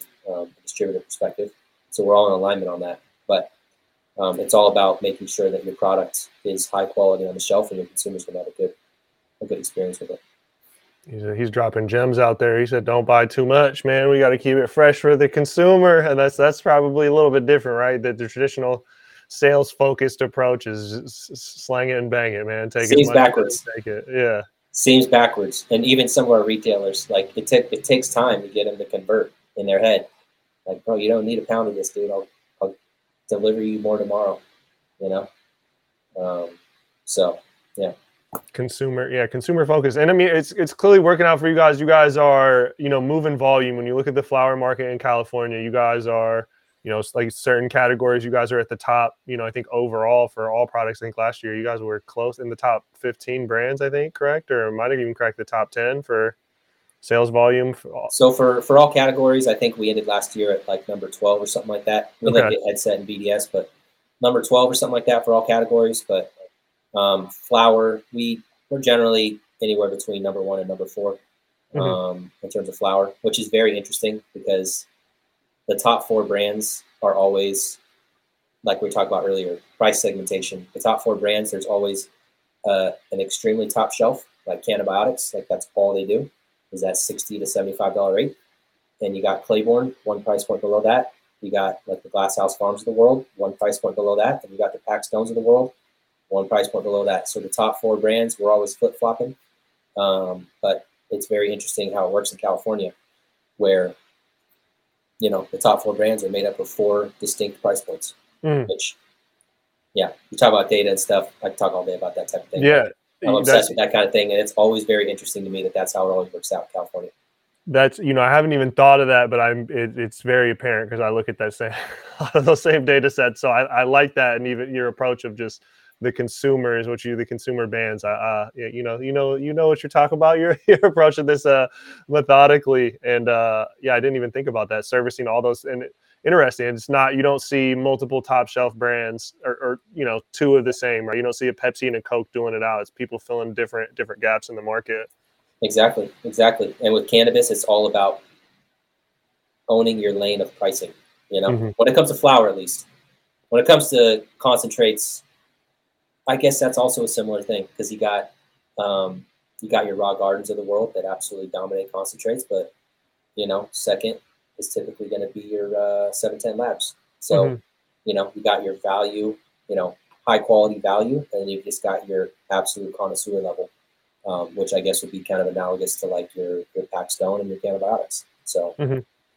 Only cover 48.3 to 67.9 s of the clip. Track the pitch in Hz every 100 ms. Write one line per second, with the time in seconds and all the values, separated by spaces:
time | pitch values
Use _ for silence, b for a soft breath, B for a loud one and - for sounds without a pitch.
48.3 | 120 117 123 113 113 - 120 117 - -
49.3 | 123 113 120 117 120 120 113 110 123 120
50.3 | - 110 113 120 117 113 113 113 107 113
51.3 | 117 110 107 117 117 110 107 - - 120
52.3 | 123 123 117 127 110 _ _ 123 117 -
53.3 | 127 120 113 123 139 139 143 151 - 143
54.3 | 156 - 123 110 110 120 135 120 117 117
55.3 | 107 107 113 107 - 120 135 143 113 110
56.3 | - _ _ _ _ _ _ - 117 120
57.3 | 117 120 127 127 123 - - - - 127
58.3 | 127 127 123 - 143 147 147 135 131 131
59.3 | 131 127 107 120 113 107 110 104 101 -
60.3 | 110 104 98 - 95 - 101 95 - 104
61.3 | 101 101 - 107 104 - 107 - - 113
62.3 | 117 110 107 104 104 110 98 101 104 101
63.3 | 104 - 98 - _ _ _ _ - 123
64.3 | 120 110 127 127 - 135 123 120 117 113
65.3 | 113 113 117 117 117 113 113 - 95 87
66.3 | _ - _ _ _ _ 104 101 95 92
67.3 | - - 117 117 113 113